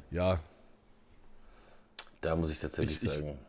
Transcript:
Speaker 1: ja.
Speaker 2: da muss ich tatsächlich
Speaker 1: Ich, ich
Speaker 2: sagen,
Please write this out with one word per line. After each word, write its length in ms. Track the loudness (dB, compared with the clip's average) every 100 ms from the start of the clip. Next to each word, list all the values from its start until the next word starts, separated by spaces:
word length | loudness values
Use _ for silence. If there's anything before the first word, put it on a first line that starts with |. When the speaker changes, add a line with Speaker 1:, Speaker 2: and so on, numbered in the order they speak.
| -4
Speaker 1:
ja. 300 | 2 4 4 0 -14 -20 -20 -20 -20 -20 -20 -20 -20 -20 -20 -20 -20 -20 -16 -16 -4
Speaker 2:
da 140 | 0 2
muss 140 | 2
ich 100 | 0
tatsächlich 380 | -4 0 0 0
Speaker 1:
Ich, 60 |
ich 60 | -2
Speaker 2:
sagen, 240 | 0 -2 -6